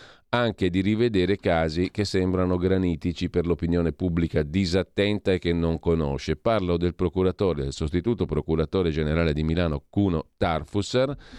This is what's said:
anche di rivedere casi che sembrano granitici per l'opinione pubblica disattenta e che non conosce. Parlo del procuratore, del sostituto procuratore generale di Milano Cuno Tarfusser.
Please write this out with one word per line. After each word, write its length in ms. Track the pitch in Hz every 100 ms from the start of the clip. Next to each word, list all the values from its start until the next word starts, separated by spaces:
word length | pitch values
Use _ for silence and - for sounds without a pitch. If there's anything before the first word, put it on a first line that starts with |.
| - - -
anche 380 | 120 117 98 92
di 100 | 92
rivedere 560 | 95 107 120 98 90 101
casi 540 | 98 82 80 80 92
che 140 | - 98
sembrano 520 | 95 92 92 90 92
granitici 720 | 90 95 90 80 90 82 87
per 160 | 90 85
l'opinione 480 | 82 82 85 82
pubblica 480 | 73 92 85 82 82
disattenta 880 | 73 90 90 92 87 - 101 104 -
e 60 | 90
che 160 | 87
non 240 | 85 85 80
conosce. 580 | 87 82 73 69 - 78
Parlo 400 | 113 110 90 87
del 200 | 87 -
procuratore, 680 | 90 92 92 87 98 73
del 80 | 69
sostituto 540 | - 78 90 110 110 78
procuratore 640 | 76 80 80 78 95 85
generale 420 | 78 76 80 82
di 120 | 73
Milano 400 | 78 85 85 73 _
Cuno 420 | 101 98 82 - -
Tarfusser. 800 | 95 80 76 104 101 127 135 139 -